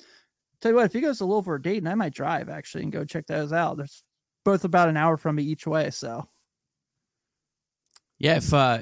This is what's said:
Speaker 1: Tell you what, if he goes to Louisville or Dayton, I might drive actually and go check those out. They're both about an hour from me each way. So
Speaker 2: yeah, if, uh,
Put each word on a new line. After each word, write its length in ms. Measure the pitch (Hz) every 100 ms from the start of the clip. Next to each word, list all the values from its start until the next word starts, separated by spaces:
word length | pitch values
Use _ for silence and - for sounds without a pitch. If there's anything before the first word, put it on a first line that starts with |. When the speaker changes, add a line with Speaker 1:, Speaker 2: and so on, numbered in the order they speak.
| _ _ _ _ _ _
Speaker 1:
Tell 100 | 226
you 40 | 240
what, 100 | 214
if 60 |
he 80 | 226
goes 180 | 302 247
to 60 | 185
Louisville 260 | 208 185
or 40 | 147
Dayton, 280 | 160 214 165
I 80 |
might 200 | 208 175
drive 340 | - 143 160 -
actually 360 | 151 - -
and 80 | -
go 120 | 160
check 220 | 151 160 151
those 260 | 156 147
out. 240 | 165 156 143
They're 100 | 143 - _ _ _ _
both 200 | 196 196
about 240 | 180 180 170
an 80 | 156
hour 200 | 160 156
from 180 | 160 151
me 60 |
each 240 | 147 156 160
way. 240 | 156 147
So 360 | - 120 120 - _ _ _ _ _ _ _ _ _ _ _ _ _ _ _ _ - _ _
Speaker 2:
yeah, 180 | 143 160
if, 160 | -
uh, 280 | 147 131 113